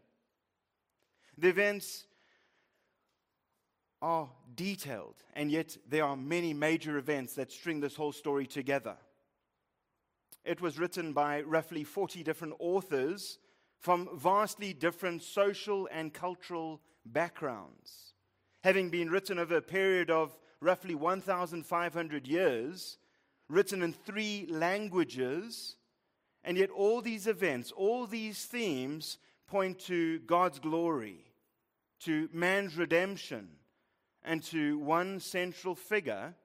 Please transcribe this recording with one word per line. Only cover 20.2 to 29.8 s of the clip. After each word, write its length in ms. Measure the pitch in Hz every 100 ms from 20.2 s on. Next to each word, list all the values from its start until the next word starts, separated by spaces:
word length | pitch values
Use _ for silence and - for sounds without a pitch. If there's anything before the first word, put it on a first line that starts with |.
| 156 - - _
roughly 340 | 156 180 190
one 260 | 156 160 190
thousand 460 | 190 180 175 170 147
five 260 | 175 170
hundred 340 | 165 165 147 127
years, 720 | 160 180 120 127 180 - - _ _ _ _ -
written 340 | 160 196 196
in 100 | 170
three 540 | 165 - 202 214 208 175
languages, 1300 | 160 170 202 214 180 143 127 127 151 233 233 - - _ _ _ _ _ _
and 140 | - 180
yet 140 | 190
all 320 | - 202 240
these 240 | 240 220 202
events, 440 | 185 185 127 120
all 340 | - 196 240 233
these 400 | 226 220 202 -
themes 720 | 240 220 131 131 156 147 - _ _ -
point 320 | 196 190
to 420 | 185